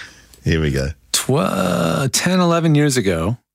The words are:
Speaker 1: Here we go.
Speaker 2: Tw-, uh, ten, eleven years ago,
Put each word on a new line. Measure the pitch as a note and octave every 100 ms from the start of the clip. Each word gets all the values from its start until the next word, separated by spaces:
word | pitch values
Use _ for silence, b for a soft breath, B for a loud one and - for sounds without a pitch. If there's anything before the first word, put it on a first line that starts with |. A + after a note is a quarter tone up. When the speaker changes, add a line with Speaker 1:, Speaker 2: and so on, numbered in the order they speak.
| B B B -
Speaker 1:
Here | - D#2+
we | D2+
go. | C2 C#2 - _
Speaker 2:
Tw-, | - - C#3
uh, | F#3+ F#3+ - F3 E3 E3 C3+
ten, | - F3 F#3
eleven | F3 E3+ D#3+ D3
years | D3 B2+
ago, | F#2+ E2 F2+ B2 _